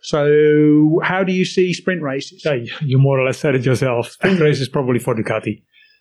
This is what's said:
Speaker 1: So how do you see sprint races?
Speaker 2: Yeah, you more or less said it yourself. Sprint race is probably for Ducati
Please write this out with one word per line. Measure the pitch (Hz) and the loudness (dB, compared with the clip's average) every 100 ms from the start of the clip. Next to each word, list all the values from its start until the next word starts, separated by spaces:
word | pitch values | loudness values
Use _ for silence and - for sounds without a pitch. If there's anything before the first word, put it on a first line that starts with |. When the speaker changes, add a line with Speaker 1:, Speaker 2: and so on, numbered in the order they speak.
Speaker 1:
So | - 156 147 151 151 151 151 151 151 170 | -4 -2 2 4 4 4 4 4 4 2
how | - 185 | -2 -2
do | 190 | -2
you | 185 180 | 0 -2
see | - 180 | 0 0
sprint | 175 - 180 | -2 -4 -4
races? | 147 135 135 - 160 | -4 -8 -10 -8 -4
Speaker 2:
Yeah, | 135 117 - | -4 -6 -8
you | 151 131 | -2 2
more | 139 135 | 2 2
or | 131 | 0
less | 127 | -2
said | 156 131 | -2 0
it | 127 | 0
yourself. | 127 135 120 117 | 0 0 -2 -4
Sprint | - 185 190 | -2 0 2
race | 151 131 | 2 0
is | 131 | -4
probably | 151 127 120 | -4 -2 -2
for | 120 110 | -2 -4
Ducati | 107 110 110 104 _ _ _ _ | -4 -4 -6 -10 _ _ _ _